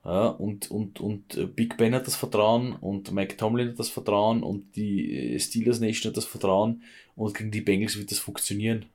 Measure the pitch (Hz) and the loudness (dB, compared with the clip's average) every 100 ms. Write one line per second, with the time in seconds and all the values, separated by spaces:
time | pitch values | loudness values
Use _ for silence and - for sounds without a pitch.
0 | 85 90 110 - 101 104 - 104 101 - | -2 2 2 0 -4 -6 -6 -4 -4 -4
1 | 104 101 - - 92 - 117 - 113 127 | -4 -4 -6 -4 -4 0 0 4 4 4
2 | - - 120 107 107 120 123 - 92 98 | 0 -4 0 4 6 6 2 -4 -4 -6
3 | 98 95 98 - 110 120 120 117 117 - | -4 -2 -2 0 0 2 0 -2 -6 -4
4 | - 104 107 117 - 101 - - 104 98 | 0 4 4 2 0 -4 -6 -4 -2 0
5 | - 67 60 - - 117 113 113 110 110 | -2 -2 -4 -2 -2 0 2 2 2 0
6 | 110 107 - 104 196 98 113 117 - - | -2 -4 -6 -2 4 4 4 0 -8 -20
7 | - - 110 104 110 107 - 98 110 104 | -16 -6 -4 -4 -4 -2 2 2 2 -4
8 | 98 101 - 101 - 101 110 113 - | -4 -6 -6 -6 -4 -2 0 -2 -4